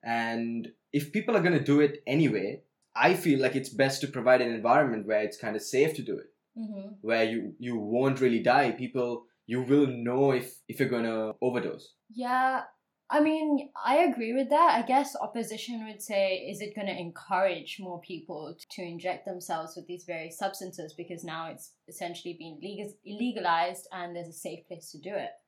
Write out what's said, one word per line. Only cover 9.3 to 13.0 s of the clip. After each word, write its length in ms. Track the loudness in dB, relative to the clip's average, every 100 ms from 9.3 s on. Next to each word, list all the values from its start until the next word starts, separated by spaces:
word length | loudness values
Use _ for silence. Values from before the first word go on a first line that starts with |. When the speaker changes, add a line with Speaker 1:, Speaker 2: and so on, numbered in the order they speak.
| _
Speaker 1:
you 180 | -6 -4
will 260 | 4 6 6
know 420 | 0 -2 2 4
if, 240 | 4 -2 -16 _
if 100 | -2
you're 100 | 0
gonna 440 | 0 0 -2 -4 -2
overdose. 520 | -2 0 -4 -8 -16 _ _
Speaker 2:
Yeah, 460 | -8 -2 2 2 0 -6 _ _ _